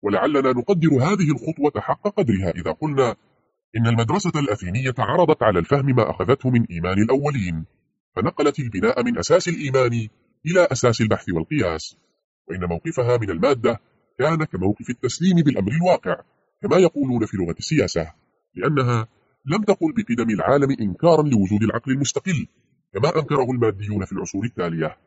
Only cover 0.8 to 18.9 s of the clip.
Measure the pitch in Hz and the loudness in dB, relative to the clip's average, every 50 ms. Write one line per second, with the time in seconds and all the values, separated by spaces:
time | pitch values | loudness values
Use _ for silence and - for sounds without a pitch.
0.8 | 156 165 151 127 123 160 208 196 185 147 147 131 - - 165 - 143 147 - - | 4 2 4 4 2 2 2 0 0 0 -2 -2 -4 -8 -6 -2 -2 -2 -2 -2
1.8 | - - 147 - _ 208 - - 196 120 107 95 95 90 82 87 82 82 78 _ | -4 -4 -6 -4 _ -4 -2 0 0 0 0 0 0 -2 -4 -4 -6 -6 -6 _
2.8 | - 156 143 135 131 120 104 _ _ _ _ _ _ _ _ _ _ _ _ 110 | -6 -4 0 2 0 0 0 _ _ _ _ _ _ _ _ _ _ _ _ 0
3.8 | 117 113 117 113 117 110 147 202 202 175 - 151 147 131 104 - - 90 92 120 | 2 2 2 2 2 0 0 0 0 -2 -2 -2 -2 -2 -2 -4 -4 -6 -6 -4
4.8 | 131 131 123 - 113 98 139 175 180 - 160 - 117 110 101 87 85 - - 143 | -4 -4 -2 0 0 2 4 2 4 2 2 2 2 2 2 2 2 2 0 0
5.8 | 139 143 127 123 113 - - - - 85 139 135 - 127 123 120 117 - 87 85 | 2 2 2 2 2 0 0 -4 0 0 0 0 0 2 2 2 2 0 -4 -6
6.8 | 82 90 95 98 104 117 135 135 139 147 143 131 98 90 82 80 80 - _ _ | -4 -2 0 0 2 2 2 0 0 -2 -2 -2 -4 -4 -4 -6 -8 -12 _ _
7.8 | _ _ _ _ _ _ _ 92 95 160 - - - - 143 - 135 120 - 95 | _ _ _ _ _ _ _ -4 -4 -4 -2 0 0 0 0 -2 -6 -6 -4 0
8.8 | 90 226 254 - 240 247 240 - 85 - 160 185 180 175 170 156 151 139 131 135 | 0 0 0 0 0 -2 -2 -2 0 2 2 2 2 0 -4 -4 -4 0 2 2
9.8 | 127 120 117 117 110 107 _ _ _ _ _ _ _ 156 175 185 175 - - 123 | 2 2 0 -2 -4 -6 _ _ _ _ _ _ _ 0 2 4 4 4 2 0
10.8 | - 123 113 - 117 107 107 - - - 92 82 80 _ 151 147 104 87 82 - | 2 0 2 2 0 0 0 -2 -2 -4 -4 -4 -4 _ -2 0 0 0 -2 -4
11.8 | - - - _ _ _ _ _ _ _ _ _ _ - - 95 90 90 87 82 | -8 -12 -18 _ _ _ _ _ _ _ _ _ _ -12 -8 -6 -4 -4 -6 -6
12.8 | _ 160 160 - - 120 123 120 110 98 90 82 185 269 - 120 110 120 117 104 | _ -6 -4 -2 0 2 2 0 0 -2 -4 0 0 0 0 2 0 -2 -2 -2
13.8 | _ _ _ _ _ _ _ _ 123 151 165 160 156 - - 90 90 98 107 _ | _ _ _ _ _ _ _ _ 0 0 2 0 -2 -4 -4 -2 -2 -2 -2 _
14.8 | - - 123 _ - 123 - - 165 185 185 170 156 143 123 - 95 98 120 160 | -6 -10 -8 _ -4 -6 -4 0 0 2 4 4 4 2 2 0 -2 -2 0 0
15.8 | 170 180 175 - - - - - - _ _ _ _ _ _ _ - - 139 175 | 2 2 2 2 2 -4 -6 -6 -6 _ _ _ _ _ _ _ -2 2 4 4
16.8 | 190 165 _ 285 285 131 123 120 110 101 - 98 90 85 82 - - - 156 151 | 4 4 _ 0 -2 0 0 0 0 -2 -2 -4 -4 -4 -4 -6 -4 -2 0 0
17.8 | 107 90 - 85 80 78 - _ _ _ _ _ _ _ _ - 117 139 156 143 | 0 2 0 -2 -4 -4 -8 _ _ _ _ _ _ _ _ -4 -2 0 0 2
18.8 | 131 123 | 2 2